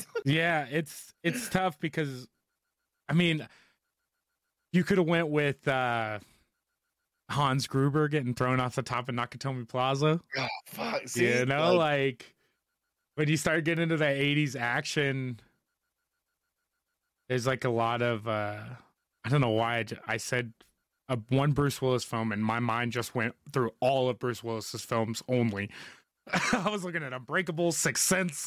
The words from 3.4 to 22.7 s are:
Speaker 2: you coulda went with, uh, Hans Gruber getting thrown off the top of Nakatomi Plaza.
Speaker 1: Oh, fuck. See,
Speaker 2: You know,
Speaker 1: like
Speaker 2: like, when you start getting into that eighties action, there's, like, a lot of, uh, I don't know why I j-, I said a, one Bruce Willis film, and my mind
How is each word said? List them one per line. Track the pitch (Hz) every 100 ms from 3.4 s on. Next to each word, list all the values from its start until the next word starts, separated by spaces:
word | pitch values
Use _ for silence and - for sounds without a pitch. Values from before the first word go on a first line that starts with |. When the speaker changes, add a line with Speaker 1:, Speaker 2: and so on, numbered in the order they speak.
| - - _ _ _ _ _ _ _ _ _ _ _
Speaker 2:
you | 175
coulda | - 196
went | 165 170 165
with, | 151 143 135 151
uh, | 131 123 117 110 104 - _ _ _ _ _ _ _ _ _ -
Hans | 127 139 135 -
Gruber | 135 139 151 151
getting | 151 123
thrown | 120 127 127
off | 127
the | 135
top | 120 123 123
of |
Nakatomi | 120 120 117 139 127 117
Plaza. | 127 131 139 151 165 - 139
Speaker 1:
Oh, | 131 - -
fuck. | - 226 151 131
See, | 120 120
Speaker 2:
You | 123 127
know, | 139 165
Speaker 1:
like | 180
Speaker 2:
like, | 156 143 135 127 - _ _ _ _ _ _ _ _
when | - 151
you | 156
start | 170 160
getting | 156 165
into | 165 160
that | 151 139
eighties | 143 147 143
action, | 123 120 127 151 156 139 135 127 117 - _ _ _ _ _ _ _ _ _ _ _ _ _ _ _ _ _ -
there's, | 127 120
like, | 127
a | 131
lot | 117 117 120
of, | 120 113 113
uh, | 107 104 104 113 127 - _ _ _
I | 110
don't | 147
know | 123
why | 110 117 117
I |
j-, | 110 - -
I | 113
said | - 123 120 - - _ _ _ -
a, | 120 107
one | 131 147
Bruce | 139 143 -
Willis | 131 123
film, | - 117 113
and | 104
my | 110 117
mind | 120